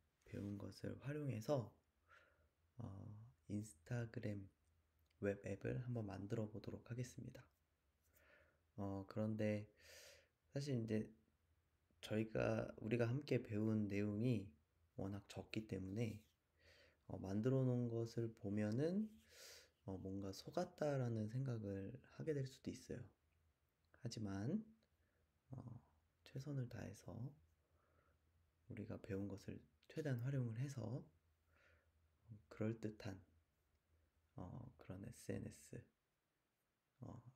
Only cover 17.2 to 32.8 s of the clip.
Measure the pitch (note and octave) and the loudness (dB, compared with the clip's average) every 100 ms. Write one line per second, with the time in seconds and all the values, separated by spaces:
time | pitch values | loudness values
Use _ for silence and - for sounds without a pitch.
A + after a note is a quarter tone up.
17.2 | F#2+ G#2 B2+ C3 C3 B2 A#2+ A2+ A#2 - | 0 2 4 6 6 4 4 2 0 0
18.2 | A2+ - G2+ G#2 G#2+ A#2 D#3+ G3 G#3+ - | -2 -2 0 2 4 4 4 4 0 -4
19.2 | - - - - - _ - F#2 F#2+ G2 | -20 -18 -16 -16 -20 _ -6 -4 -2 -2
20.2 | G2 F#2+ - F3 F3+ - D3+ C#3 A#2+ A2+ | -2 -6 -4 0 0 2 2 4 4 2
21.2 | G#2+ B2 C3+ A#2 G2+ G2 G2 B2+ - - | 2 0 0 0 0 -2 -2 -6 -10 -6
22.2 | D#3 C#3 C3 - - - - - - - | 0 0 0 -4 -6 -6 -6 -6 -8 -16
23.2 | _ _ _ _ _ _ _ - A#2 A2 | _ _ _ _ _ _ _ -8 -6 -2
24.2 | G2+ G2 A2+ G#3+ - - _ _ _ _ | 0 2 4 2 0 -12 _ _ _ _
25.2 | _ _ - - B2+ A2+ - _ _ _ | _ _ -12 -10 -8 -10 -14 _ _ _
26.2 | - C3+ D3 C#3 A#2+ G2+ G2 G2+ - G#2 | -10 -6 -2 0 0 -2 -6 -8 -8 -6
27.2 | C3 D3 - _ _ _ _ _ _ _ | -6 -8 -20 _ _ _ _ _ _ _
28.2 | _ _ _ _ - G2+ G2+ F#2+ - G2 | _ _ _ _ -10 -6 -4 -6 -2 -2
29.2 | G2+ G2 - F#2 - _ - D#3+ D3+ B2 | -2 -4 -8 -10 -12 _ -10 -2 0 2
30.2 | B2+ C#3 A#2+ A2 C#3+ B2+ A2 B2 - - | 2 2 2 0 -2 -2 -2 -2 -6 -16
31.2 | _ _ _ _ - - _ _ _ _ | _ _ _ _ -20 -20 _ _ _ _
32.2 | - G#2+ - - A2 A2+ | -16 -16 -8 0 0 2